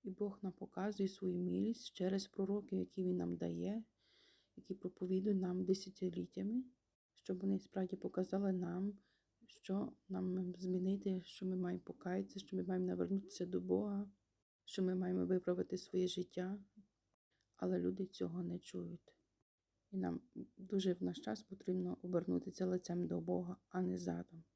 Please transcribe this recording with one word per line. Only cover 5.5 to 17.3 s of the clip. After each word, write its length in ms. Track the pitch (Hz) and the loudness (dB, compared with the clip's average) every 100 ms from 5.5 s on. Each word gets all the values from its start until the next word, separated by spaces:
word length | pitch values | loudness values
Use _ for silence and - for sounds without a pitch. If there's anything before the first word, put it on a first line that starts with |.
| 180 185 | 0 2
десятиліттями, 1000 | 196 190 - 185 175 175 - 196 240 254 _ _ _ _ _ | 2 0 -4 -2 -2 -6 -4 -2 -2 -4 _ _ _ _ _
щоб 160 | - 185 | -6 -2
вони 200 | 196 196 | 2 0
справді 360 | - 196 185 190 | 0 -2 -2 -2
показали 560 | 185 - 185 196 202 | -2 -2 0 2 2
нам, 420 | 185 175 175 196 202 _ _ _ _ 226 | 2 0 -2 -2 -4 _ _ _ _ -20
що 440 | - - 196 208 - _ | -20 -2 0 0 -6 _
нам 440 | 185 185 185 180 180 | -2 0 0 -2 -2
змінити, 640 | 185 180 180 196 202 185 | 0 2 2 2 2 0
що 220 | 170 - 190 | -4 -6 -2
ми 100 | 185 | 0
маємо 280 | 180 180 | 0 -2
покаятися, 560 | - - 185 185 196 196 | -6 -8 -2 0 -2 -6
що 160 | 196 185 | -4 -4
ми 80 | |
маємо 220 | 180 185 180 | 0 2 2
навернутися 600 | 180 180 196 196 - 180 | 2 2 2 -2 -6 -2
до 160 | 180 | -2
Бога, 500 | 180 185 208 202 202 - _ _ _ _ - | 2 2 4 -2 -4 -10 _ _ _ _ -10
що 180 | - | 0
ми 120 | 185 185 | 2 2
маємо 300 | 180 180 180 | 2 2 2
виправити 520 | 185 180 180 180 180 | 2 2 0 0 -4
своє 300 | - 185 180 | -2 0 0
життя. 520 | 180 180 - 180 202 196 - - _ _ _ _ | 0 -4 -4 -4 -6 -10 -20 -20 _ _ _ _